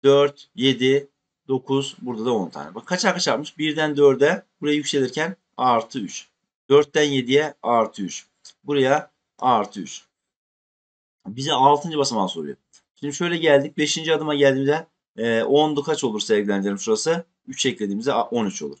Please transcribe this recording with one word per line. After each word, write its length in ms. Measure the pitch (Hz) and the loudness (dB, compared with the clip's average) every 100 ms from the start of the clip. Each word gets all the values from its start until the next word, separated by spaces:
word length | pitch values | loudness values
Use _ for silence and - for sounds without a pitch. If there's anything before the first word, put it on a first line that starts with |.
Dört, 460 | 139 143 143 - - | 6 4 4 -2 -20
yedi, 560 | - 131 123 131 139 139 _ _ _ - | -2 0 2 2 2 -2 _ _ _ -6
dokuz. 480 | 131 131 135 139 - | -6 -2 -4 -4 -12
Burada 220 | 127 113 | -12 -6
da 80 | 117 | -2
on 180 | 117 85 | -2 -4
tane. 240 | 73 76 | -10 -14
Bak 120 | 95 - | -16 -8
kaçar 280 | 180 208 | -2 -2
kaçarmış? 440 | 180 165 120 147 - | 0 -2 -4 -6 -6
Birden 380 | 156 151 156 143 | -6 -2 -2 4
dörde. 500 | 143 127 143 190 - _ | 4 6 2 0 -8 _
Buraya 140 | 147 | -2
yükselirken 640 | 147 139 143 131 - 165 190 _ - | -2 -2 -2 -2 -4 -6 -8 _ -4
artı 440 | 127 117 - 135 | 0 0 -2 -10
üç. 280 | 98 - - _ _ _ _ | -10 -12 -18 _ _ _ _
Dörtten 320 | 139 147 156 | 4 4 2
yediye 500 | 147 139 120 135 151 135 | 2 0 2 2 0 -6
artı 400 | - 117 110 - | 0 2 2 -4
üç. 240 | 92 - - _ - _ | -10 -10 -18 _ -20 _
Buraya 480 | - 143 131 147 - _ _ _ | -4 0 2 2 -2 _ _ _
artı 420 | 127 117 101 104 | 0 2 0 -8
üç. 240 | 80 - _ _ _ _ _ _ _ _ _ _ _ _ - | -14 -16 _ _ _ _ _ _ _ _ _ _ _ _ -16
Bize 260 | 113 139 | -10 -2
altıncı 460 | 139 139 147 170 156 | 4 4 4 0 -2
basamağı 300 | 135 117 98 | -2 0 -4
soruyor. 280 | 85 76 67 _ _ _ _ | -4 -10 -12 _ _ _ _
Şimdi 140 | 143 | -10
şöyle 220 | 139 175 170 | -4 -4 0
geldik. 420 | 160 143 147 147 | 4 4 2 -4
Beşinci 360 | 151 - 160 | -2 -2 -2
adıma 200 | 156 156 | -2 0
geldiğimde, 520 | 147 139 135 135 151 165 _ _ - | 2 2 2 0 -2 -4 _ _ -6
e, 260 | 113 113 | -2 0
ondu 400 | - 143 156 147 | 2 4 4 0
kaç 220 | 143 151 | -2 -2
olur 160 | 123 107 | -2 -4
sevgili 320 | - 107 104 | 0 0 0
öğrencilerim 260 | 98 98 101 | -2 -2 -4
şurası? 460 | 113 107 156 170 - _ - | -2 -2 0 -2 -4 _ -18
Üç 200 | - 131 | -4 -4
eklediğimizde 460 | 98 104 101 123 | -2 -6 -4 -2
a-, 160 | 117 117 | -2 -2
on 180 | 120 104 | -2 -4
üç 160 | 95 | -6
olur. 160 | 73 69 | -12 -14